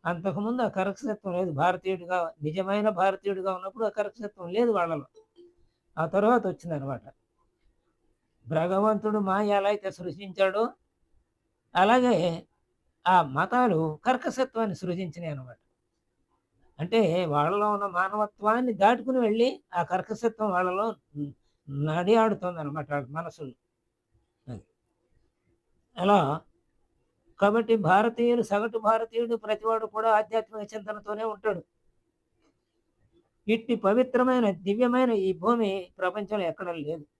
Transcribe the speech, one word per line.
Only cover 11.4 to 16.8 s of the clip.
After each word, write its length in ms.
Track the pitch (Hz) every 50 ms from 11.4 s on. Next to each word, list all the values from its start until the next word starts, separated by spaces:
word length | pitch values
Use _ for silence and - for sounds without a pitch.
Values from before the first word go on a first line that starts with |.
| _ _ _ _ _ _ -
అలాగే 720 | 170 190 208 240 254 247 247 220 170 170 175 165 160 - _ _ _ _ _ _ _ _ _ _ _ _ 180
ఆ 140 | 185 180
మతాలు 760 | 160 139 131 147 175 - 247 247 254 240 180 160 160 156 156 151 _
కర్కశత్వాన్ని 720 | 240 254 254 - 302 - 254 262 262 _ 226 226 214 170
సృజించినాయి 560 | - - 175 175 180 190 170 143 170 170 160
అనమాట. 240 | 147 135 127 127 117 _ _ _ _ _ _ _ _ _ _ _ _ _ _ _ _ _ _ _ _ _ _ _ _ -